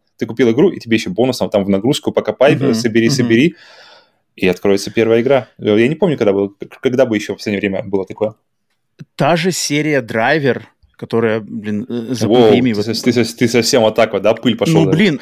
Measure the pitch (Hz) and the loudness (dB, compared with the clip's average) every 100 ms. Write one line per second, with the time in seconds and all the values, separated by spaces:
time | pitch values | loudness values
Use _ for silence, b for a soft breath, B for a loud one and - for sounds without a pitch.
0 | _ - 120 117 120 113 190 - 117 113 | _ -10 -6 0 2 4 2 0 -2 -2
1 | - 92 127 123 92 104 98 98 117 147 | -2 -2 -2 -2 -2 -2 0 0 0 -2
2 | 113 104 107 - 139 135 135 113 117 113 | -2 -4 -2 2 2 2 0 -2 -2 0
3 | 113 - 120 113 160 B B B B B | 0 0 2 2 2 B B B B B
4 | B B _ - 92 90 101 101 104 117 | B B _ -4 -2 0 0 0 -2 -2
5 | 110 117 123 135 - - 113 104 123 160 | 2 2 2 0 -2 -6 0 2 2 0
6 | 185 131 104 98 98 - - - 131 123 | -2 0 0 0 -2 -8 -20 -4 -2 0
7 | 123 104 104 95 110 101 101 95 101 98 | 0 0 -4 -8 -6 -4 -4 -4 -4 -6
8 | 92 - - - _ _ _ _ _ - | -6 -6 -6 -8 _ _ _ _ _ -20
9 | - - 143 170 180 151 - 147 151 139 | -14 -2 0 0 -2 -4 -4 -2 -2 -2
10 | 113 113 120 156 135 104 104 _ _ - | -2 -2 0 0 0 -2 -6 _ _ -18
11 | - 113 113 110 101 113 107 104 - 120 | -6 -2 0 -2 -6 -10 -6 -6 -6 -8
12 | 117 120 107 123 113 123 123 104 107 110 | -6 -4 2 6 6 6 2 -2 -4 -2
13 | 123 120 113 - 117 123 - 127 110 113 | 0 0 0 -2 0 0 2 2 2 2
14 | 113 98 101 117 127 107 185 160 156 156 | 0 0 0 0 -2 0 2 2 2 2
15 | 202 135 | 0 0